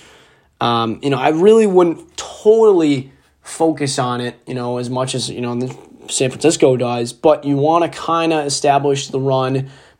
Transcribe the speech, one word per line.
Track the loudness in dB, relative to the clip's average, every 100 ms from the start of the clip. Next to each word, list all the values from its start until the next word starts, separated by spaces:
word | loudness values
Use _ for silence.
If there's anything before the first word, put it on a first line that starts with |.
| -20 -20 _ _ _ -6
um, | -2 0 -2 -4
you | -4
know, | 0
I | 0
really | 4 6 6 6
wouldn't | 4 2 0 -10 -16
totally | -16 -2 2 6 6 4 2 0 -4 _ _ _
focus | -14 -2 -2 0 -4 -4
on | -4 -4
it, | -6 -10 -10
you |
know, | -8 -6 -6
as | -6
much | -4 -4 -4
as, | -6
you | -6
know, | -6 -4
the | -6 -10 -20 -20 -8
San | -4 -4
Francisco | 0 0 4 2 2
does, | -2 -4 -6
but | -2 0 2 0
you | 0
wanna | 2 0 0
kinda | -6 -4 -2 0 -2
establish | -2 -2 2 2 2 -2 -4
the | -4
run, | -2 0 0 -4 -6 -14 -20 _